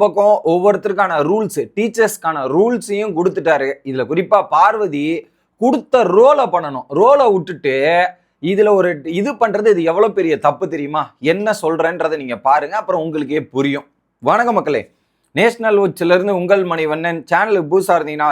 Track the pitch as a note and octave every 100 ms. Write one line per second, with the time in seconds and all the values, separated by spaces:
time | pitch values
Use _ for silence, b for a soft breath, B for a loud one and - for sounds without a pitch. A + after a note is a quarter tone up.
0 | G#3 F3 G3+ G#3 E3 F3 G3+ G3 G#3 F#3+
1 | F#3+ D#3+ D3 G#3 G#3 D3 A#2 G3+ A3 A3+
2 | G#3+ G#3+ E3 D#3 C3 D#3 A3+ A#3+ - G3+
3 | G#3+ E3 F3+ F#3+ D#3+ D3 C3+ - C3+ C3
4 | A#2+ D#3+ F3 G#3 - D3+ G3 A3 G3+ C#3+
5 | D3+ E3 - _ _ _ A#3+ C4+ - B3+
6 | F#3+ F#3+ C4 D4 A#3 F3 D3+ C3 - C#3+
7 | A#3 C#4+ B3 F#3+ D#3 D#3 C#3+ C3+ D3 E3+
8 | F3+ - _ _ D#3+ G3 G#3+ G3 F3+ D3+
9 | D#3+ F3 A3+ A#3 A3+ G3+ G#3+ F#3+ E3 F3
10 | A3 G3 E3+ C#3 D3 - F3+ C#3+ C#3+ D3+
11 | C#3+ _ C#3 F#3 G#3+ G#3 D#3+ E3 D#3+ F3
12 | D#3+ D3+ C3 A2+ C3+ D3 D3 G#3 G#3 F3
13 | D#3+ D3+ C3+ D3 B2 C3 C#3 C#3 - _
14 | _ _ C3 G#3 A#3+ G3+ D#3 B2+ - _
15 | _ _ _ D3 A3+ A3+ A3 G3+ G3 -
16 | F3 F3+ G3+ F#3+ F3+ G3 F3+ E3 D#3 D#3
17 | E3+ E3 B2+ E3+ G#3+ G3+ D3 F#3 F#3 E3+
18 | D3+ D3+ D3+